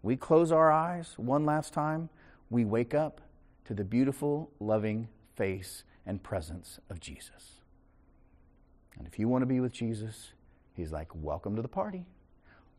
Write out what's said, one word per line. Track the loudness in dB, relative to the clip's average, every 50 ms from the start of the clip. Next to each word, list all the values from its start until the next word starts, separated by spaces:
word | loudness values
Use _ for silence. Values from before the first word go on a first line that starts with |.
we | 0 -2 -2
close | -2 2 6 6 6 6 6
our | 6 6 8 8
eyes | 8 6 4 0 -2 -6 -8 -12 -10 -6
one | -2 2 2 2 4
last | 2 2 0 0 -2 -4
time, | -2 0 0 0 -2 -4 -8 -12 -18 -20 -20 -20 -20 -12 -2
we | 2 2 2
wake | 4 2 0 0 2 0
up | 0 0 0 -4 -10 -20 -20 -20 -20 -20 -20 _ _ -10
to | -8 -6
the | -4 -4
beautiful, | 0 2 2 2 2 2 0 0 0 0 0 -4 -8 -10 -8
loving | 0 2 2 2 2 0 -2 -2 -4 -8 -12 -20 -20 _ _
face | -2 -2 -2 -2 -4 -8 -12 -14 -16 -18 _ -20 -18 _
and | -8 -8 -8 -6
presence | -6 -6 -6 -6 -6 -12 -12 -14 -16 -20 -20 _ -14
of | -14 -14
Jesus. | -12 -14 -16 -16 -18 -20 -20 -20 -20 -20 -20 -20 _ _ _ _ _ _ _ _ _ _ _ _ -20 -20 -20 -20 -20 _ _ _ -20 _ _ _ _ _ -18
And | -16 -16
if | -14 -6 -2
you | 0
want | 2 2 2
to | 2
be | 2 2 2
with | 0 0 -2
Jesus, | -4 -4 -4 -4 -4 -6 -10 -10 -14 -18 -20 -20 _ _ -20 _ _ _ _
he's | _ -8 -8 -6 -6
like, | -8 -8 -10 -10
"Welcome | -8 -6 -6 -6 -4 -4 -4 -4
to | -4
the | -4
party. | -4 -4 -4 -6 -4 -6 -10 -12 -14 -20 -20 _ _ -20 _ _ -20 -20 -20 _ _ _